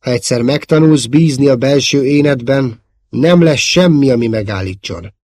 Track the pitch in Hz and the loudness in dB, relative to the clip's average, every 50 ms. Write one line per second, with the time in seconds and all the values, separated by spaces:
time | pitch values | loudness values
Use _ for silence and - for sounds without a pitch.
0 | _ 131 123 120 - - 127 120 117 127 143 147 - - 165 156 160 160 156 143 | _ -4 -4 -4 -2 -4 -4 -2 0 -2 -2 -2 -2 0 0 2 4 4 2 2
1 | 117 113 127 156 165 156 135 127 139 139 135 117 127 135 143 143 127 - - 143 | 0 0 0 2 2 2 0 2 2 2 2 2 0 0 0 0 0 0 -2 0
2 | 131 131 147 147 143 147 143 127 117 127 135 139 135 123 107 - _ _ _ _ | 0 0 0 2 2 0 0 -2 -2 -2 -2 0 -2 -4 -6 -12 _ _ _ _
3 | _ _ - 117 135 165 180 175 165 160 147 - - - - 165 185 180 160 143 | _ _ -4 0 2 4 4 4 4 2 2 0 -2 -2 0 2 2 2 2 2
4 | 139 135 123 117 117 113 110 110 104 104 104 95 95 95 95 95 - - 87 80 | 2 2 0 0 0 -2 -2 -4 -4 -6 -6 -6 -8 -8 -10 -12 -12 -14 -14 -12
5 | 87 98 _ _ _ | -14 -18 _ _ _